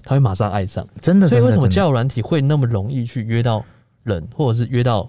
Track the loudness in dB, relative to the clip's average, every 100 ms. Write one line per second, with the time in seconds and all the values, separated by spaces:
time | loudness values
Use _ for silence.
0 | -2 0 2 0 -2 -2 -4 -8 -12 -6
1 | 0 4 4 4 4 4 2 2 2 2
2 | 0 -4 -2 0 2 2 0 -2 -4 -6
3 | -6 -6 -4 -2 0 -2 -4 _ _ _
4 | -6 -6 -6 -4 -2 0 -2 0 0 0